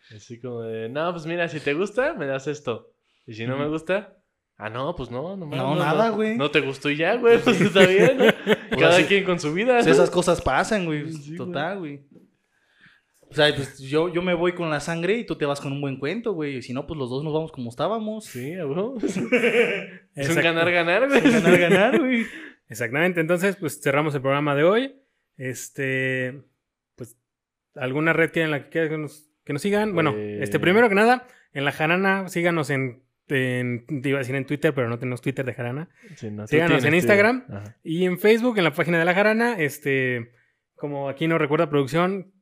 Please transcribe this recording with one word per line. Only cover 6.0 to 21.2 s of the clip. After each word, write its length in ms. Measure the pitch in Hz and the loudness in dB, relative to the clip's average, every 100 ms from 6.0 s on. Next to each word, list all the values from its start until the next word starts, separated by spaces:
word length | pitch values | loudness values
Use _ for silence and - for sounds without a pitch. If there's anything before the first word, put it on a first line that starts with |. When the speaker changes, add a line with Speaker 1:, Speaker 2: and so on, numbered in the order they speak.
| 226 | 0
Speaker 1:
no, 60 | 208 | 0
Speaker 2:
güey. 220 | 220 226 | -2 0
Speaker 1:
no 120 | 143 | 0
te 100 | 156 | 0
gustó 280 | 135 135 147 | -2 -4 -4
y 60 | 147 | 0
ya, 180 | 160 240 | 0 2
güey, 220 | 233 233 | 6 6
pues 200 | 254 190 | 6 4
está 260 | 180 180 185 | 4 8 8
bien, 320 | 190 233 262 | 8 4 6
¿no?" 60 | 226 | 4
Speaker 2:
<laughs> 200 | - 196 | 2 0
O 0 | |
sea, 320 | 208 - 139 | -2 0 2
Speaker 1:
Cada 200 | 165 175 | 6 6
Speaker 2:
sí. 40 | 175 | 6
Speaker 1:
quien 180 | 196 180 | 2 2
con 140 | 170 | -2
su 100 | 151 | -2
vida, 200 | 165 233 | -2 2
Speaker 2:
Pues 140 | 247 208 | 4 6
Speaker 1:
¿no? 40 | |
Speaker 2:
esas 180 | 160 131 | 6 6
cosas 320 | 180 175 170 | 2 2 0
pasan, 440 | - 135 185 214 170 | 2 0 0 -2 -2
güey, 260 | 151 151 | -4 -6
Speaker 1:
Sí, 240 | 160 143 165 | -10 -12 -12
güey. 20 | |
Speaker 2:
total, 420 | 127 175 160 202 | -8 -6 -6 -6
güey. 220 | 160 143 135 - _ _ _ _ _ _ _ _ _ _ _ | -10 -14 _ -20 _ _ _ _ _ _ _ _ _ _ _
O 20 | |
sea, 200 | - 151 143 | 0 2 2
pues 220 | 135 - | -6 -12
yo, 300 | 135 147 175 | -4 -2 0
yo 100 | 170 | -2
me 120 | 180 | -2
voy 200 | 175 180 | 0 0
con 160 | 175 165 | -2 -4
la 80 | 147 | -4
sangre 380 | 139 165 170 226 | -4 -4 -2 -2
y 80 | 202 | -4
tú 100 | 165 | -4
te 80 | 147 | -4
vas 140 | 143 | -4
con 100 | 147 | -6
un 100 | 139 | -6
buen 160 | 143 131 | -6 -6
cuento, 360 | 139 202 233 | -6 -6 -6
güey. 240 | 180 147 135 | -6 -6 -8
Y 40 | |
si 100 | 120 | -8
no, 140 | 123 151 | -10 -8
pues 100 | 160 | -8
los 120 | 127 | -6
dos 140 | 127 | -6
nos 100 | 156 | -4
vamos 180 | 151 160 | -4 -6
como 180 | 147 120 | -8 -12
estábamos. 560 | 120 156 226 214 220 220 | -4 -4 -2 -6 -10 -12
Speaker 1:
Sí, 280 | 123 131 180 | -12 -10 -8
a 100 | 151 | -6
huevo. 320 | 156 214 262 | -4 -4 -4
<laughs> 60 | |
Es 140 | - 185 | -4 -4
un 120 | 233 247 226 220 226 196 - - _ - | 0 0 2 0 0 -2 -10 -18 _ -8
Speaker 3:
Exacto. 260 | 139 165 | -2 2
Speaker 1:
ganar-ganar, 680 | 165 165 170 175 170 185 269 | 2 2 2 2 2 2 4
güey. 120 | |
Speaker 2:
Es 60 | 269 | 4